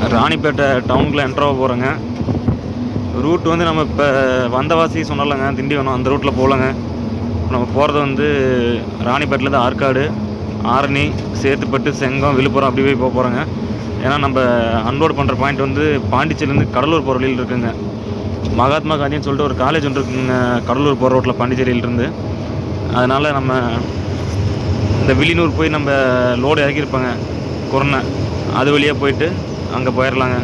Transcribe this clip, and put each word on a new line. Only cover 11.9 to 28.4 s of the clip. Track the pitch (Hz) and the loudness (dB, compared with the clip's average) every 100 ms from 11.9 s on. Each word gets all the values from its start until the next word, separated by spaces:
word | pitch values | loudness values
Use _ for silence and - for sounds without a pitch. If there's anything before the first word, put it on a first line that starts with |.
செங்கம், | 139 135 135 139 | -2 -2 0 2
விழுப்புரம் | 135 135 131 135 | 2 2 2 2
அப்படி | 127 135 | 2 2
போய் | 131 127 | 2 0
போக | 123 | 2
போறோங்க. | 123 123 156 - - 107 - - | 0 0 -4 -4 -6 -6 -6 -4
ஏன்னா | 123 143 | 0 0
நம்ம | 139 131 127 120 117 113 110 | 0 2 2 2 2 0 0
அன்லோட் | 135 160 143 | 0 0 2
பண்ற | 139 | 0
பாயிண்ட் | 123 135 139 | 0 0 0
வந்து | 135 135 151 139 104 | -2 0 0 0 0
பாண்டிச்சேரியிலேருந்து | 127 151 147 147 143 143 | 0 0 0 0 2 2
கடலூர் | 123 143 165 | 0 2 2
போற | 131 127 | 2 0
வழியில | 131 127 | 0 0
இருக்குங்க. | 123 123 117 101 107 107 107 101 - - 101 | -2 -2 -2 -4 -6 -6 -6 -6 -6 -4 -2
மகாத்மா | 107 127 151 151 | 2 2 2 0
காந்தின்னு | 156 139 147 | -2 0 -2
சொல்லிட்டு | 139 139 | -2 0
ஒரு | 147 | 0
காலேஜ் | 127 131 160 | 0 2 2
ஒன்று | 147 131 | 0 -2
இருக்குங்க | 123 127 131 127 123 120 | -2 -2 0 0 2 0
கடலூர் | 113 127 143 135 | 0 2 2 2
போற | 127 127 | 4 4
ரோட்ல | 123 135 | 2 0
பாண்டிச்சேரியிலேருந்து. | 123 131 127 123 117 120 131 - - - - - - - - | 0 2 2 0 0 0 -2 -4 -6 -6 -6 -6 -4 -4 -2
அதனால | 120 127 135 147 | 0 2 2 2
நம்ம | 139 131 127 120 113 - - - - - - - - - - - - | 0 0 0 0 -2 -4 -4 -4 -4 -4 -2 -2 -2 -2 0 0 2
இந்த | 135 | 2
வில்லியனூர் | 131 151 170 165 143 | 2 2 2 2 2
போய் | 156 | 0
நம்ம | 151 143 139 131 127 123 | 0 0 2 2 2 2
லோடு | 120 131 156 | 2 2 2
இறக்கியிருப்பாங்க | 143 143 143 135 127 117 - - - - - | 2 0 -2 -2 -2 -4 -4 -6 -6 -6 -2
குரணை, | 135 135 135 123 - - - | 0 0 0 -2 -4 -4 -4